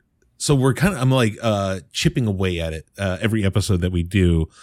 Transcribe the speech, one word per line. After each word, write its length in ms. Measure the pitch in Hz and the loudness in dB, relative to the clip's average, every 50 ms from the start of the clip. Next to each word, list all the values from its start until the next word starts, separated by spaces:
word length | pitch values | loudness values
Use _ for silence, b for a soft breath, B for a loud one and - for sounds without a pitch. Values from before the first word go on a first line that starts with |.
| _ _ _ _ _ _ _ _ | _ _ _ _ _ _ _ _
so 160 | - - 147 | -2 0 2
we're 200 | 135 127 135 123 | 4 4 2 2
kinda, 240 | - 127 202 185 120 | 2 0 0 0 0
I'm, 120 | 127 131 | 0 2
like, 280 | 131 131 120 110 104 - | 4 4 2 0 0 -2
uh, 400 | - 117 107 101 98 95 95 95 80 _ - | -2 0 0 0 0 -2 -4 -6 -8 _ -8
chipping 340 | - - 165 - 147 123 | -4 -4 -2 -2 0 -2
away 340 | 107 98 92 95 92 87 85 | -2 -2 -2 -2 -2 -2 -2
at 120 | 82 82 80 | -4 -4 -6
it. 160 | 78 - _ _ - | -8 -12 _ _ -6
Uh, 180 | 98 95 90 82 | -4 -4 -4 -2
every 240 | 101 110 110 110 98 | -2 -2 0 0 0
episode 360 | 95 92 104 98 - 101 87 | 0 0 0 0 0 0 0
that 120 | 85 90 92 | 0 0 -2
we 100 | 87 82 | -2 -2
do, 460 | 85 87 101 92 87 85 82 80 - B B | 0 2 2 4 4 4 2 0 -2 B B